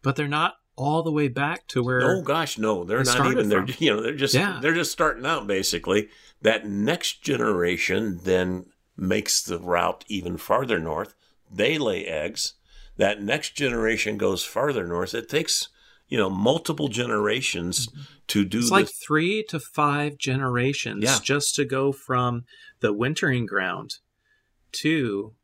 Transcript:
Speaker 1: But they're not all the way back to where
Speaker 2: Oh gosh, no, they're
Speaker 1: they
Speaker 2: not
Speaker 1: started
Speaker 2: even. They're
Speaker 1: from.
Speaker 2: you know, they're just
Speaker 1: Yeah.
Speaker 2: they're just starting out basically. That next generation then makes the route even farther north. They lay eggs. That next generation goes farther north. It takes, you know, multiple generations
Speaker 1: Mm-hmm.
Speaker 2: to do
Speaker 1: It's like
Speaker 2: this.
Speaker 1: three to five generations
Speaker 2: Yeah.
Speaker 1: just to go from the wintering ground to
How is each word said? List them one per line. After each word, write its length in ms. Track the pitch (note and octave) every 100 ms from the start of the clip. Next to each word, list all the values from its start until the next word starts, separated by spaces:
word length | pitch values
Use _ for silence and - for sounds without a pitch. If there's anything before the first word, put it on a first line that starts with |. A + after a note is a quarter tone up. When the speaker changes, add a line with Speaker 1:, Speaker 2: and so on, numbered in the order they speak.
Speaker 1:
But 140 | C3+ C3+
they're 100 | C#3+
not 280 | D3+ F3 - _
all 300 | - C#3 D#3+
the 80 | E3
way 160 | D3+ C#3+
back 400 | B2 C#3+ F3+ -
to 160 | C3
where 160 | A#2+ B2+
Speaker 2:
Oh 200 | B2+ F#3
gosh, 360 | C#3 D3+ D#3+ -
no, 240 | A2 G2+
they're 220 | F2 A2+
Speaker 1:
they 0 |
Speaker 2:
not 100 | B2+
Speaker 1:
started 180 | B2 C#3+ B3
Speaker 2:
even. 100 | G#2
They're 160 | G2+ A2
Speaker 1:
from. 80 | C3
Speaker 2:
you 160 | D#3+
know, 80 | G#2+
they're 140 | A#2 D3
just 180 | C3+
Speaker 1:
Yeah. 240 | C3 G3 E3
Speaker 2:
they're 140 | C#3
just 160 | E3 E3
starting 340 | - D#3 A#2
out 220 | C3 D#3+ G#2
basically. 600 | G2 F#2+ E2+ F2+ G2+ G#2+ - - _
That 260 | G#2+ A2 G#2+
next 560 | G2 G#2+ F3 - -
generation 960 | - B2+ A#2 F#2+ F2 F2+ - G2 A2 F2
then 400 | F#2 F#2 F#2 F#2 - _ _ -
makes 440 | F#2 G2+ G#2 -
the 160 | - E2+
route 440 | F2 F2 F2 - -
even 300 | G2+ F2 F2
farther 420 | - A2 C3 G2+
north. 340 | D#2+ D#2 G#2 _ _ _ _
They 300 | F#2+ A2+ D#3
lay 260 | B2 F2+ F2
eggs. 480 | D#2 E2 A2+ - - _ - - -
That 260 | F#2+ G#2
next 280 | G2+ C#3+ -
generation 640 | - C#3 A#2 A2 A2 G#2+ G#2
goes 240 | G2 F#2
farther 400 | - - C#3+ B2+
north. 300 | F2 E2+ F#2
It 140 | A#2 -
takes, 400 | D3+ D#3+ - - _ _ _ _
you 100 | A#2+
know, 120 | F#2+
multiple 580 | F#2+ A2 D#3+ - D3+ D3
generations 1000 | A2+ B2 G#2+ G#2 A#2+ - - F2 F2+ A#2+
Speaker 1:
Mm-hmm. 140 | - - - -
Speaker 2:
to 160 | G#2+
do 140 | G2 A2+
Speaker 1:
It's 120 | A#2+
like 140 | G3 G3+
Speaker 2:
this. 120 | - -
Speaker 1:
three 380 | D3+ E3+ A3 G#3+
to 100 | D#3+
five 580 | - - D3 C#3+ D3 D3
generations 840 | C3+ C3 C3+ B2 B2+ C#3 A#2 G#2
Speaker 2:
Yeah. 140 | G#2+ C3
Speaker 1:
just 320 | - C#3+ C#3+ -
to 80 |
go 280 | C3+ C3+ C#3
from 500 | C3+ - B2+ B2 A#2+ A#2+ - - _
the 120 | A2
wintering 540 | G#2 B2 E3 D#3+ B2 A2
ground 520 | G2+ F#2 F2+ A2 - _ _ _ _ _ _ _
to 640 | - D3+ D#3+ A#2+ G2+ G#2+ _